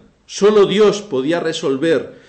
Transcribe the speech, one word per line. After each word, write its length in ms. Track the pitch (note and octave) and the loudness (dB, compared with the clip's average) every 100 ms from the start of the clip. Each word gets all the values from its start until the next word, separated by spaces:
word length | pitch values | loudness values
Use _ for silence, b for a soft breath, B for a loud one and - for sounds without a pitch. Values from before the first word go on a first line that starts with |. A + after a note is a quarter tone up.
| _ _ _ | _ _ _
Solo 400 | - G#3 G#3+ F#3+ | 0 2 4 2
Dios 360 | F#3+ G#3 - | 4 2 2
podía 380 | - B2+ C3+ E3+ | -4 -4 -2 -4
resolver 720 | D#3+ D#3 D#3+ C3+ E3 C#3+ - B | -4 -4 -4 -2 0 0 -2 B